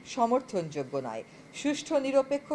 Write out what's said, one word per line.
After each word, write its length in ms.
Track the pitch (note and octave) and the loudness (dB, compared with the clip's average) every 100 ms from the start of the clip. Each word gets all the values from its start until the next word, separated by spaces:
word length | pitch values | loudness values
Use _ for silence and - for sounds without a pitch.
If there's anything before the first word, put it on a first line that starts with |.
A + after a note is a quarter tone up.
| - | -6
সমর্থনযোগ্য 880 | B3+ A#3 B3+ - G3 D#3+ C#3+ B2+ C#3 | 0 4 4 2 -4 -2 -4 -4 -4
নয়। 240 | B2+ A2 - - - | -4 -8 -10 -18 -18
সুষ্ঠু 440 | - C#4+ C#4+ - D4 | -4 -2 -2 0 0
নিরপেক্ষ 540 | C4+ C4+ C4+ C#4+ - | 4 2 2 -2 -2